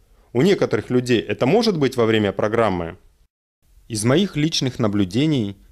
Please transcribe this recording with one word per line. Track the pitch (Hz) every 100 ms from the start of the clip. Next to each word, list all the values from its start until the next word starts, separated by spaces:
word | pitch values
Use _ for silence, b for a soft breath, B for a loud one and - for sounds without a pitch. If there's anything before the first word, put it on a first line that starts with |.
| _ _ _
У | 120
некоторых | 170 190 - 113 -
людей | 123 123 113
это | - 104 123
может | 208 226 175
быть | 135 -
во | 113
время | 110 104
программы. | 92 107 113 110 92 82 - - _ _ _ _ _ _ _ -
Из | 110
моих | 110 147 196 151
личных | 156 - 135 -
наблюдений, | 113 101 95 104 156 143 101 98 -